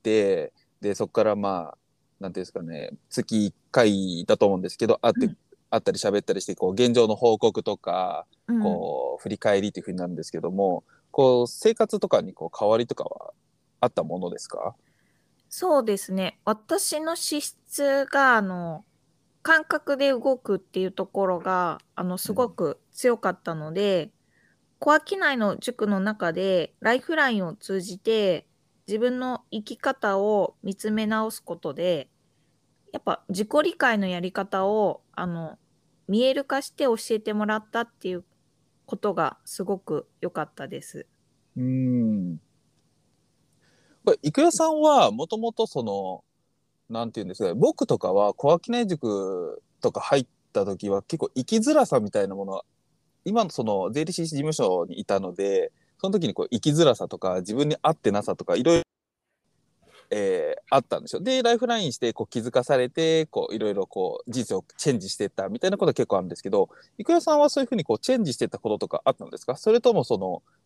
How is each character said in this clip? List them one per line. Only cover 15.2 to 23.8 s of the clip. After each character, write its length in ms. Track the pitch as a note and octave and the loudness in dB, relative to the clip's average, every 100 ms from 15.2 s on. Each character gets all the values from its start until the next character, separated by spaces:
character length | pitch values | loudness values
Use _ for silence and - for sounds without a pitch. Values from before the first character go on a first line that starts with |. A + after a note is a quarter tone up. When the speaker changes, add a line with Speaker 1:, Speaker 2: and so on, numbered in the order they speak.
| _ _ _ | _ _ _
Speaker 2:
そ 300 | - F#4 C#4+ | -4 2 2
う 60 | A3 | 2
で 120 | G3 | -2
す 160 | - | -4
ね。 260 | F#3+ F#3 - - | -4 -4 -4 -4
私 540 | G#3+ - G4 - D4+ | -4 -2 -2 -2 -4
の 160 | D#4+ E4 | -4 -4
資 260 | - D4 | -4 -4
質 640 | - - - - C#4+ C#4 C4+ | -6 -12 -12 -2 0 0 0
が、 260 | C#4 C4+ A3+ | 4 4 4
あ 60 | |
の、 420 | F#3+ F3+ E3+ D#3 - _ _ _ _ _ | 2 -4 -8 -10 -14 _ _ _ _ _
感 240 | - D#4+ D#4+ | 2 2 2
覚 320 | D4+ - C4+ | -4 -2 2
で 140 | C#4 | 2
動 260 | B3 C4+ B3+ | 2 2 0
く 200 | - F#3+ | 0 -4
っ 20 | |
て 200 | _ F#3 | _ -4
い 60 | F#3 | -4
う 60 | |
と 140 | - - | -4 -6
こ 220 | - F#3 | 0 0
ろ 120 | F3 | 0
が、 400 | F#3 F#3 F3 - _ - | 0 0 0 -4 _ -6
あ 80 | |
の、 140 | F3+ F#3 | -4 -4
す 160 | - | -4
ご 160 | G3+ A#3+ | -2 -2
く 300 | - D#3+ - _ | 0 -4 -4 _
強 260 | - B3 A#3 | -2 0 2
か 140 | G3 | -2
っ 100 | F#3 | -4
た 140 | - D#3+ | -6 -8
の 180 | D3+ | -6
で、 320 | E3+ | -2